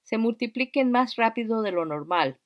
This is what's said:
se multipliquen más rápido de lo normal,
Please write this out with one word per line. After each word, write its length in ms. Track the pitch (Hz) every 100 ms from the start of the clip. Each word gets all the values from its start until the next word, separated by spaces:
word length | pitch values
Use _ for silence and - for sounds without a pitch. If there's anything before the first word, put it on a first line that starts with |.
se 140 | _ 220
multipliquen 760 | 226 226 233 247 254 277 254
más 240 | 247 247 -
rápido 460 | 226 226 220 226
de 100 | 208
lo 140 | 175 160
normal, 520 | 147 151 175 139 135